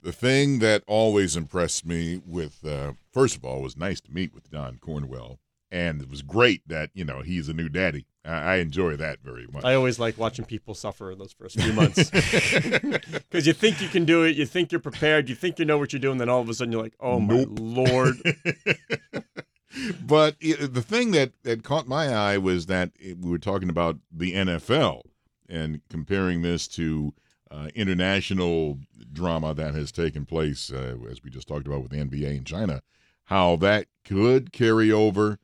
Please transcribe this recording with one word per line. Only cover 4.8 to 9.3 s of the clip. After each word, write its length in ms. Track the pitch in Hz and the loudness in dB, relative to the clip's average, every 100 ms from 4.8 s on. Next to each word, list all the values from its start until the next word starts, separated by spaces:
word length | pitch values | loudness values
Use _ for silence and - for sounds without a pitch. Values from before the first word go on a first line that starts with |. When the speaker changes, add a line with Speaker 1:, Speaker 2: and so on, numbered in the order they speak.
| - 76 69 64 60 64 _ _ _ | -10 -8 -8 -10 -14 -20 _ _ _
Speaker 1:
And 300 | 90 87 76 | -4 -4 -4
it 80 | 67 | -10
was 140 | 71 | -12
great 440 | 69 104 123 95 - | -4 4 4 4 -4
that, 240 | 80 78 | -8 -8
you 100 | 95 | -8
know, 160 | 80 65 | -10 -8
he's 280 | 71 90 73 | -6 -6 -4
a 20 | |
new 160 | 80 82 | -6 -4
daddy. 380 | 78 92 73 - _ | -2 -2 -2 -12 _
I, 60 | 80 | -8
I 240 | 80 80 92 | -6 0 0
enjoy 400 | 82 76 87 73 | 0 0 0 0
that 240 | 78 71 | -6 -8
very 260 | 65 | -14